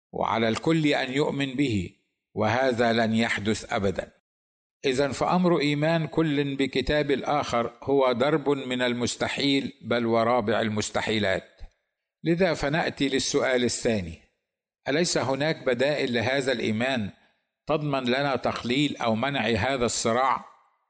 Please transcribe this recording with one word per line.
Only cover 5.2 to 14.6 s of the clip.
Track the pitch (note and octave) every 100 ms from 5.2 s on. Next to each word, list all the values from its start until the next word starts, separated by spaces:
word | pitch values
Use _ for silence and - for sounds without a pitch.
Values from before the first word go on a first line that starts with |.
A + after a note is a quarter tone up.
| D3+ F3+ F3+ E3+
إيمان | C#3+ D3 D#3 E3+ D#3
كل | - D#3+ C#3+ C#3+ C#3
بكتاب | C3+ C#3 B2+ D3+ C#3+
الآخر | C3+ - C#3+ B2+ A#2+ A#2 -
هو | - C#3 C3
ضرب | A#2+ C3+ D#3 C3+
من | C#3 B2+ B2+
المستحيل، | B2 A#2+ A#2 - A2 - C#3 C#3 A#2+ -
بل | A2+ A#2+ A#2
ورابع | A2+ A2+ B2 G#2+ G#2
المستحيلات. | A2 G#2+ G#2 A2 G#2 A2 G2 F2+ - _ - _ _ _ _ _
لذا | D#3 E3+ F#3
فنأتي | D3 C#3+ D#3+ C3 - C#3
للسؤال | C3+ - C#3+ B2 B2+
الثاني: | B2 - B2+ A2 E2+ E2 _ _ _ _